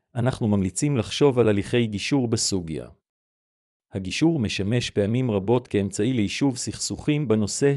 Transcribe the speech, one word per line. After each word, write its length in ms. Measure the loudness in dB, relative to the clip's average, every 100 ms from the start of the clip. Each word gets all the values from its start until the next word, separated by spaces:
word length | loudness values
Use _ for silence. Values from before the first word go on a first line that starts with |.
| _
אנחנו 340 | -4 -2 0 0
ממליצים 480 | 2 0 0 -2 0
לחשוב 420 | -2 2 4 4
על 100 | 4
הליכי 380 | 2 0 0 0
גישור 420 | -2 0 0 2
בסוגיה. 600 | 0 0 -2 -4 -8 -10 -18 _ _ _ _ _ _ _ _ _
הגישור 460 | -8 -6 0 0 2
משמש 520 | -2 -2 -2 -2 -2
פעמים 400 | -2 0 0 0
רבות 380 | 0 2 0 2
כאמצעי 440 | -2 0 0 0
ליישוב 440 | 0 -2 0 0 0
סכסוכים 720 | -6 -6 -6 -6 -2 0 2
בנושא 460 | 2 0 0 2